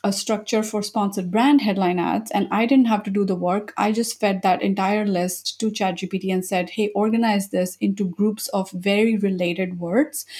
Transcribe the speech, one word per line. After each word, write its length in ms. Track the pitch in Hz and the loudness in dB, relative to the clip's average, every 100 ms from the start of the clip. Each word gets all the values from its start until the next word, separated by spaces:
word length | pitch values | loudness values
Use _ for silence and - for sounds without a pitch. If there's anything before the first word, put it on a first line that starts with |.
a 80 | 202 | -4
structure 520 | 196 - 214 214 220 | -2 -2 -4 0 -2
for 180 | 214 214 | -2 -4
sponsored 480 | 202 220 202 196 180 | -4 -2 -2 -2 -2
brand 320 | 214 262 285 | 2 4 4
headline 380 | 214 196 180 180 | 4 2 2 0
ads, 320 | 165 196 220 | 0 -2 -2
and 160 | 202 - | -4 0
I 160 | 202 233 | 0 4
didn't 220 | 269 233 | 4 4
have 160 | 214 | 2
to 80 | 202 | 0
do 120 | 202 | 0
the 120 | 196 180 | 0 0
work. 360 | 175 196 208 - | 0 0 -2 -2
I 140 | 214 | 0
just 280 | 220 226 - | 0 -2 -2
fed 220 | 208 190 | -2 2
that 220 | 190 180 | 2 2
entire 420 | 196 196 196 208 208 | 0 0 2 2 2
list 540 | 185 180 180 - - | 0 0 -4 -10 -4
to 100 | 220 | -4
Chat 280 | 214 190 180 | 0 -2 -2
G 100 | 185 | -4
P 100 | 190 | -4
T 140 | 190 | -2
and 120 | 185 | -2
said, 280 | 185 185 180 | 0 -2 -2
"Hey, 200 | - 208 202 | -2 -2 0
organize 540 | 214 226 226 202 196 | 2 2 2 0 0
this 280 | 185 180 - | -2 -2 -2
into 260 | 208 196 196 | -2 0 -2
groups 420 | 175 208 214 - | 0 0 0 -4
of 240 | 196 185 | -4 -4
very 440 | 180 196 202 226 214 | -4 0 2 2 2
related 640 | 196 185 175 175 185 180 | 0 0 -2 -2 -4 -6
words, 460 | 170 208 302 - - | -2 0 0 -4 -12